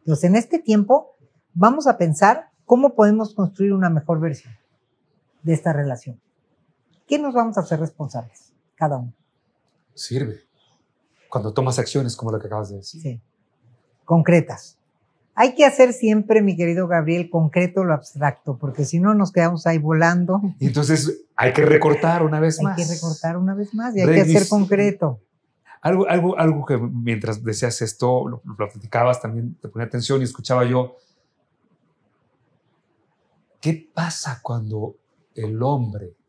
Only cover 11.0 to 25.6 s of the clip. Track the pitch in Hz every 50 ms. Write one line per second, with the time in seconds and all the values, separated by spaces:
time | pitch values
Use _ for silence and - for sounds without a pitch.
11 | _ _ _ _ _ _ - 127 101 107 104 - 127 127 120 - 113 - - 139
12 | 131 120 110 - - 113 110 110 - 98 104 107 104 98 101 98 95 - - 160
13 | 160 143 120 117 _ _ _ _ _ _ _ _ _ _ _ _ _ _ _ _
14 | _ - 170 170 156 - 170 170 160 - - - - - _ _ _ _ _ _
15 | _ _ _ _ _ _ _ - 233 262 254 - 302 277 277 - 254 247 240 -
16 | - 220 214 214 208 214 220 220 208 196 175 160 175 170 170 180 185 170 175 165
17 | 156 156 165 175 175 170 - 165 160 151 - 180 180 175 180 196 185 175 156 147
18 | - - - 143 147 143 - _ _ 151 135 120 - 135 123 - 147 127 - 165
19 | 180 208 214 208 196 175 - 180 165 170 175 160 - 170 165 160 151 156 160 160
20 | 170 165 175 180 175 175 185 202 202 196 - - 131 135 120 147 147 131 160 147
21 | 131 156 - - - _ _ - 110 127 123 - - - 156 151 - 156 147 -
22 | - 165 170 175 160 156 156 151 156 165 156 160 151 147 - 170 170 156 170 160
23 | 165 165 156 - - 165 170 180 185 190 196 202 208 202 - 214 226 247 226 196
24 | 180 165 160 180 190 156 165 208 202 - 208 208 196 190 202 196 202 208 196 -
25 | 175 151 123 107 _ _ _ _ _ _ _ _